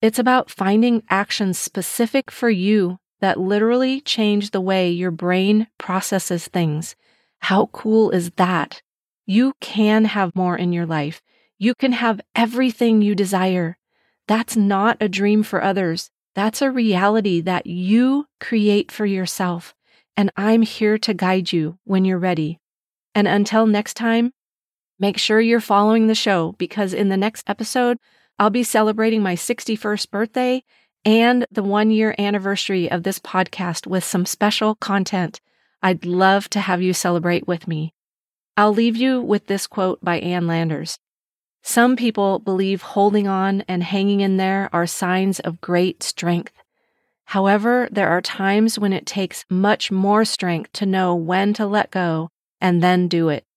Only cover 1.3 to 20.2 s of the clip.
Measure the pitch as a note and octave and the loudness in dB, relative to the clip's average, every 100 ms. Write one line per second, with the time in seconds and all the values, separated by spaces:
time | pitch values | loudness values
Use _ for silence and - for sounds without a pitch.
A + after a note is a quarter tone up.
1.3 | - G3 F3+ - - F3 - A#3 C#4 - | -4 -4 -4 -6 -8 -8 -4 -2 -2 -4
2.3 | - A#3+ G#3 F#3+ G#3+ F3+ F#3 _ _ G3 | -4 0 0 2 2 2 -4 _ _ -2
3.3 | - F#3 G#3 A3 B3 C4 C4+ - - G#3+ | 0 0 0 2 2 0 -2 -4 -2 2
4.3 | G#3 G#3 G3 F#3 F#3+ F3+ F3 F3+ E3 F3 | 0 0 -4 0 0 0 0 -4 -4 -2
5.3 | F3+ F#3+ G#3+ A3+ _ - F#3 - G3 - | 0 2 2 0 _ -6 -4 -2 -4 -2
6.3 | F3 - F#3 E3 D3+ E3 - _ _ _ | -6 -4 -2 -2 -2 -8 -14 _ _ _
7.3 | _ - F#3+ - - A3 A3 G#3+ F#3 F3 | _ -2 0 0 -2 0 2 4 2 -4
8.3 | - F3+ F3+ D3 - _ _ _ _ - | -2 0 0 -4 -10 _ _ _ _ -2
9.3 | G3 C4 C4+ - G3+ G#3+ A3 A3 G#3 F#3 | 2 2 -2 -8 0 2 4 2 2 -2
10.3 | F3 F#3 F3 F3 F3 E3+ D#3+ D3 D#3+ _ | 0 -2 0 -2 -2 -2 -4 -4 -8 _
11.3 | _ _ _ G3+ B3+ C4+ A#3+ A#3 G#3+ - | _ _ _ -2 0 0 0 -2 -2 -6
12.3 | - A3+ A#3+ C4 A3+ A#3 A3 G#3 G3+ F#3+ | -2 -2 2 0 2 2 4 4 2 0
13.3 | G3 F#3 F#3 E3+ F3 _ _ _ _ - | 0 0 0 -2 -6 _ _ _ _ -2
14.3 | G#3+ A#3 A3+ G3 G3 G#3+ A#3+ G#3+ F#3+ G3+ | -2 0 0 2 2 0 0 -2 0 2
15.3 | G#3+ G#3+ F#3+ G3 G3 F#3 E3 - _ _ | 2 2 -2 -2 0 -2 -4 -8 _ _
16.3 | - G#3 G#3+ C#4 C4 A3+ F3+ G3 G#3+ G#3 | -2 -2 0 -2 0 2 2 2 2 2
17.3 | F3 E3+ F3+ - F3 F#3 A3 B3+ C#4 D4 | 0 0 -4 -4 -6 2 2 4 0 -4
18.3 | _ - A#3 G#3 G#3 - - G#3 F#3+ F#3 | _ -4 0 2 2 0 -4 -2 -2 -4
19.3 | - F3+ F3 - _ _ _ _ - | -4 -4 -4 -10 _ _ _ _ -2